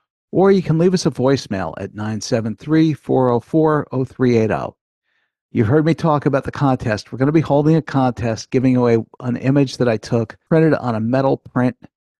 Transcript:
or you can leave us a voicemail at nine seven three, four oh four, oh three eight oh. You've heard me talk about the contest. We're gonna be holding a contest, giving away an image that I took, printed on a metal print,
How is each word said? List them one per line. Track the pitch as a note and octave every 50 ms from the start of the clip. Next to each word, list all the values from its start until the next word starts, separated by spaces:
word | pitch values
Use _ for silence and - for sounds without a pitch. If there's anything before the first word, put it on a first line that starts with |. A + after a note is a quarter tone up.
| _ _ _ _ _ _
or | - - F#3 G3
you | G3 G3
can | E3+ - D#3 D#3+
leave | E3 F#3 F#3
us | F3 - D#3+
a |
voicemail | B2+ - B2 C3+ C#3 C3 - - G#2+ F#2+ F2+ D#2+ - -
at | G2 G2+ -
nine | G#2 G#2+ G#2+ A2 G#2
seven | - - C3 A2+ G#2+ A2+ G#2+
three, | - - D3 D#3 D#3+ D#3+ D#3+ D3
four | - _ - C3 C3 C3 B2+
oh | A#2+ A#2
four, | - - - D#3+ D#3 D#3 D3+ D3 C3 -
oh | - C3 C3
three | - - - C3 B2 A#2+ A2+
eight | A2 G#2+
oh. | F#2+ C#2 B1+ - - _ _ _ _ _ _ _ _ _ _ _ _ _ _ _
You've | - A2+ A#2+ G2+
heard | C3 D#3 D3+
me | D#3+ E3
talk | - - E3 D3+ C#3+ - D3
about | C3+ C3+ -
the | -
contest. | - - D3 C#3 C3 B2 - B2 G#2+ G#2 - -
We're | - A#2
gonna | C3+ C#3+
be | D3+ E3
holding | D3 - C#3+ C#3+ D3 D3+ D#3+ D#3+
a |
contest, | C3+ - - C#3 C3 B2+ A#2+ - B2 A#2 A2+ G2+ - -
giving | - C3 A#2+ C3 B2+
away | B2+ B2 A#2+ A#2 A2+ A2 _ _ -
an | - B2 B2 -
image | - B2+ C3+ C#3+ C#3+ B2+ - -
that | B2+ A#2+
I | A2 A2
took, | - - - A#2 A2+ - - _ _ -
printed | E3+ D#3+ D#3+ D#3+ C#3+
on | - - B2 A2+
a | G#2+
metal | A2 A2+ B2+ C3+ C3+ C3+ C#3 -
print, | - - - B2+ B2 B2 - _ - - _ _ _ _ _